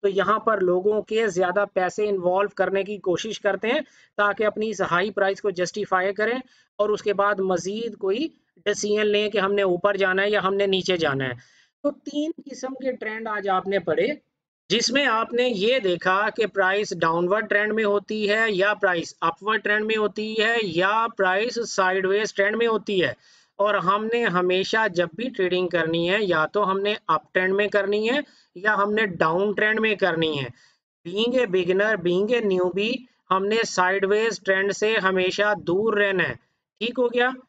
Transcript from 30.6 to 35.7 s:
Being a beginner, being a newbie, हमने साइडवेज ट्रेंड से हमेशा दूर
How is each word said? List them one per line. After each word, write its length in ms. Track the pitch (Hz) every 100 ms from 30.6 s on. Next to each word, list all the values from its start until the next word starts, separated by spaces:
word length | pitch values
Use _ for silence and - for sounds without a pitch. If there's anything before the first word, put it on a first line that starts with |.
| _ _ _ _ 170
Being 300 | 190 233 254
a 100 | 240
beginner, 440 | 185 175 185 208 220
being 320 | 170 175 208
a 100 | 240
newbie, 500 | 214 185 180 175 214 254 - _ _
हमने 320 | 190 196 220 220
साइडवेज 760 | - 180 196 196 208 226 196
ट्रेंड 280 | - 190 196
से 200 | 185 214 226
हमेशा 540 | 190 190 185 180 208 202
दूर 360 | 165